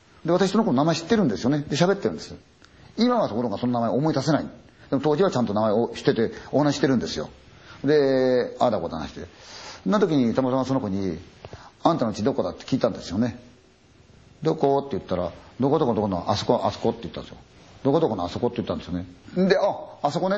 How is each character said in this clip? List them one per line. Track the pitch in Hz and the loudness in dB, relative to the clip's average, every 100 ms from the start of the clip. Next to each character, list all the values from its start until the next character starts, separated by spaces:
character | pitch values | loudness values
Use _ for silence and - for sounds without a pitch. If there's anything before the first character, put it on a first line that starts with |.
| _ - | _ -8
で、 | 156 | 0
私 | 180 190 | 2 4
そ | 214 | 2
の | |
子 | 226 | 2
の | 127 | 2
名 | |
前 | 156 160 | 2 0
知 | |
っ | |
て | - 226 | 0 2
る | |
ん | 156 | 2
で | 90 | 0
す | |
よ | 113 | 0
ね。 | 151 143 | 0 0
で、 | 143 | 2
喋 | 180 | 2
っ | 196 | 2
て | |
る | 107 | -2
ん | 78 | -4
で | |
す。 | - - - _ - - - - | -10 -18 -20 _ -20 -20 -10 0
今 | 240 240 | 2 2
は | 135 | 0
と | 104 | -2
こ | |
ろ | 120 | -2
が | 98 | -2
そ | 123 | -2
の | |
名 | 123 | 0
前 | 113 | 0
思 | 110 156 | 0 0
い | |
出 | 135 | 0
せ | 131 | 2
な | 90 | 0
い。 | - - - - - | -2 -12 -20 -20 -4
で | 139 | 0
も | |
当 | 156 147 | 2 2
時 | |
は | 190 | 2
ち | 131 | 2
ゃ | |
ん | 110 | 0
と | |
名 | 104 | 2
前 | 110 | 2
を | 104 120 | 2 0
知 | - | 0
っ | |
て | - | 0
て、 | 117 110 - - | 2 0 -2 -2
お | 131 | 0
話 | 147 - | 2 2
し | |
て | 151 | 2
る | 120 | 2
ん | |
で | 82 | -2
す | 76 | -6
よ。 | 71 - - - - - | -10 -14 -20 -20 -20 -4
で、 | 135 151 135 131 131 127 104 - | 2 4 4 4 4 2 0 0
あ | 127 | 2
あ | |
だ | 101 | 2
こ | 82 | -2
う | |
だ | 82 | -6
話 | 69 | -10
し | |
て。 | 76 - - - - - - | -12 -16 -18 -20 -18 -18 -8
そ | 190 | 0
ん | |
な | 208 | 2
時 | 190 147 | 4 4
に | 117 | 2
た | 120 | 2
ま | 127 | 2
た | 131 | 0
ま | |
そ | 131 | 0
の | 135 | -2
子 | 104 | -2
に、 | 98 95 82 - - - - - - | -2 -4 -6 -10 -20 -20 -20 -20 -2
「あ | 156 | 0
ん | 160 | 0
た | 113 | -2
の | |
家 | 104 | -2
ど | 113 | -2
こ | 131 | 0
だ？」 | 92 | -4
っ | - | -8
て | |
聞 | - 127 | -4 0
い | |
た | 120 | 0
ん | |
で | 76 | -2
す | - | -6
よ | 92 | -2
ね。 | 120 - - - _ _ _ _ _ - - - | -2 -4 -16 -20 _ _ _ _ _ -20 -20 -6
「ど | 151 | -2
こ？」 | 151 139 139 | 2 2 2
っ | |
て | 139 | 0
言 | 95 | -6
っ | |
た | - 90 | -4 -4
ら、 | 87 - - - | -4 -8 -14 -2
「ど | 139 | 0
こ | 156 | 2
ど | 131 | 2
こ | |
ど | 104 | 0
こ | 104 | 0
の、 | 90 - | -2 -2
あ | 104 | -2
そ | - | 0
こ、 | 120 | 0
あ | 104 | 0
そ | - | -2
こ」 | 117 | -2
っ | |
て | - | -4
言 | 85 | -8
っ | |
た | 73 | -12
ん | |
で | - | -14
す | |
よ。 | - - - - - | -18 -20 -20 -20 -6
「ど | 135 | 0
こ | 156 | 2
ど | 151 | 2
こ | 101 | 0
の | |
あ | 87 | -4
そ | 104 | -4
こ」 | 120 | -4
っ | |
て | 117 | -2
言 | |
っ | 90 | -4
た | |
ん | 85 | -6
で | |
す | - | -6
よ | |
ね。 | 90 90 - - 180 196 | -8 -10 -16 -8 0 2
で、 | - | 4
「あ、 | 294 - - - | 2 -2 -10 -6
あ | 143 | -4
そ | 160 | -2
こ | |
ね」 | 185 | -2